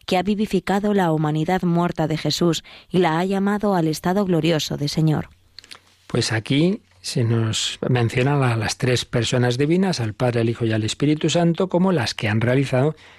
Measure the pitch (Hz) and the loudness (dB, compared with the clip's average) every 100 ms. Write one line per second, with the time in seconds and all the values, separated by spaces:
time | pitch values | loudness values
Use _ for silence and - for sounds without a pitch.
0 | - 185 185 208 214 190 - 196 208 202 | -2 -2 0 -2 0 -2 0 -2 2 2
1 | 175 156 151 156 156 185 180 170 175 - | 2 2 0 0 0 0 2 2 0 -2
2 | 156 156 147 - 175 156 - - - 180 | -2 -2 -2 0 0 0 -6 -20 -4 0
3 | 175 160 185 196 196 202 208 185 160 156 | 2 0 0 0 0 0 0 0 0 -2
4 | 175 190 190 165 156 156 - 147 143 - | 0 0 2 2 2 0 -2 -4 -4 0
5 | 156 151 170 _ _ - - - _ _ | 2 0 -4 _ _ -20 -20 -20 _ _
6 | - - - 113 - 139 170 214 _ _ | -4 -2 -2 -4 0 2 2 -2 _ _
7 | - 139 113 117 113 - - - - 123 | -8 -2 0 0 0 -2 -6 -4 -2 0
8 | 113 123 131 143 131 113 101 - 127 123 | 0 0 0 2 0 0 -4 -2 -2 -2
9 | - 123 110 127 123 120 147 180 196 160 | -2 -2 0 0 0 0 0 2 0 -2
10 | 110 - 127 117 113 117 113 110 107 - | -4 -2 -2 0 -2 0 -2 0 -2 0
11 | 147 151 165 170 170 160 185 175 190 170 | 0 2 0 2 2 0 0 2 2 0
12 | 113 - 110 110 117 131 135 127 147 156 | -2 -4 -2 0 2 0 2 0 0 -2
13 | - | -18